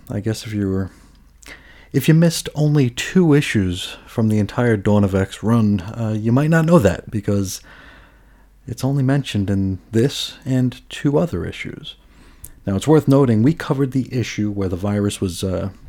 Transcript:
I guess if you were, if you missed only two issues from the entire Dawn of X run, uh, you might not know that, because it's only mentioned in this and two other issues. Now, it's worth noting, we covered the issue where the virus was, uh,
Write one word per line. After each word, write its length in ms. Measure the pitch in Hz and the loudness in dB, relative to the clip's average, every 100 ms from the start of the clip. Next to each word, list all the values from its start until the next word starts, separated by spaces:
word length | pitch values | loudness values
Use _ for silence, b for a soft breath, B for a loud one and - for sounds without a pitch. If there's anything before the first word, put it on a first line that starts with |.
| - | -10
I 100 | 104 | -6
guess 280 | 104 110 110 | -4 -6 -6
if 40 | |
you 160 | 104 98 | -4 -2
were, 220 | 95 95 b b b b _ - B B B B | -2 -4 b b b b _ -20 B B B B
if 140 | 139 147 | -2 4
you 80 | 160 | 4
missed 340 | 170 - - 147 | 4 0 -6 -2
only 340 | 151 147 127 | 0 2 2
two 440 | - - 185 170 | -2 -2 2 4
issues 600 | 143 143 110 92 90 - - - | 4 2 0 0 -2 -8 -14 -10
from 200 | - 110 | -2 0
the 120 | 107 | 0
entire 360 | 104 - 120 107 | 0 -2 0 0
Dawn 300 | 107 104 101 | 2 2 2
of 100 | 95 | 0
X 260 | 95 - | -2 -4
run, 360 | 101 117 104 101 | 0 2 2 0
uh, 320 | 90 113 113 107 | -4 -8 -6 -4
you 160 | 110 | 0
might 160 | 123 151 | 0 2
not 160 | 165 165 | 2 4
know 140 | 170 | 4
that, 300 | 95 85 - | 4 0 -4
because 520 | 107 - 104 98 - - B B B B B B B B B - | -6 -2 -2 -2 -8 -16 B B B B B B B B B -14
it's 160 | 117 | -6
only 200 | 131 139 | -4 0
mentioned 460 | 131 143 - 110 98 | 0 0 -2 -2 0
in 300 | 98 98 95 - | 0 -2 -4 -4
this 460 | 110 131 - - - | 0 0 0 -8 -10
and 380 | - 131 127 - - | -4 0 0 -4 -12
two 280 | - 147 147 | -6 0 0
other 280 | 170 87 82 | 0 -2 -6
issues. 500 | - - - - - B B B B B B - | -10 -12 -12 -16 -20 B B B B B B -4
Now, 100 | 98 | -2
it's 120 | 139 | 4
worth 200 | 156 - | 4 6
noting, 360 | 139 135 110 | 4 4 4
we 100 | 120 | 2
covered 380 | 165 - 135 139 | 2 -2 -2 -2
the 220 | 135 120 | -2 -4
issue 380 | 127 110 - 104 | -4 -4 -4 -4
where 160 | 101 95 | -2 -4
the 80 | 87 | -2
virus 460 | 101 104 101 - | -2 0 -2 -2
was, 200 | 98 85 | -4 -4
uh, 280 | 95 90 98 - | -4 -4 -6 -10